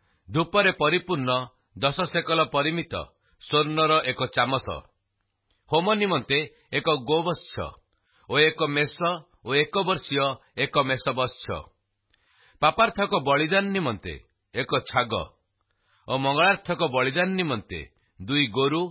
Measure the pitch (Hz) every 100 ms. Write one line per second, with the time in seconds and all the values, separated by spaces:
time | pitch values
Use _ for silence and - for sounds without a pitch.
0 | _ _ - 113 170 202 190 180 151 180
1 | 175 165 127 127 127 _ _ 98 135 143
2 | 170 170 160 165 151 143 147 165 - 92
3 | - _ _ _ - 151 151 156 156 156
4 | 127 127 127 - 123 131 - 76 - _
5 | _ _ _ _ _ _ - 156 185 214
6 | 202 156 113 139 156 _ _ 135 160 147
7 | 120 160 170 165 - - 78 - _ _
8 | _ _ - 135 156 156 151 147 147 -
9 | 170 175 - _ 113 139 151 202 180 170
10 | - 139 139 127 _ - - 147 135 127
11 | - 123 123 - - 87 - _ _ _
12 | _ _ _ _ _ _ 147 190 226 -
13 | 202 202 135 139 156 196 196 196 147 101
14 | 90 71 - _ _ 113 131 135 - 127
15 | 120 104 82 _ _ _ _ _ _ _
16 | - 131 135 143 180 190 - 175 160 127
17 | 131 143 185 190 170 113 - 85 71 _
18 | _ - 95 143 131 110 139 156 180